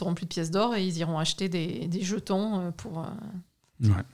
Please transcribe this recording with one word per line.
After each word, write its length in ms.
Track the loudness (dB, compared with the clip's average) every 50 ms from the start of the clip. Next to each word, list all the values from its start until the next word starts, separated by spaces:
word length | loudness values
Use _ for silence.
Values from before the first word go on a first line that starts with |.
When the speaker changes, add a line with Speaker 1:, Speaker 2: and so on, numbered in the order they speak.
Speaker 1:
auront 100 | 0 0 0
plus 120 | -2 -2
de 20 | -4
pièces 220 | -2 -2 -2 2
d'or 240 | 2 2 2 4 2
et 100 | 2 0
ils 120 | 0 0 0
iront 200 | 0 0 2 2
acheter 300 | 2 0 0 0 0 0
des, 380 | 0 0 0 0 -2 -2 -2 -2
des 140 | -2 0
jetons, 580 | 0 0 -2 -2 0 0 0 2 2 0 0 0
euh, 100 | -2 -2 -6
pour... 220 | -8 -10 -8 -6 -6
Euh, 60 | -6 -6 -8 -8 -10 -8 -10 -10 -12 _ _ _ _ _ _ 4
Speaker 2:
Ouais. 60 | 6 6 6 4 2 -6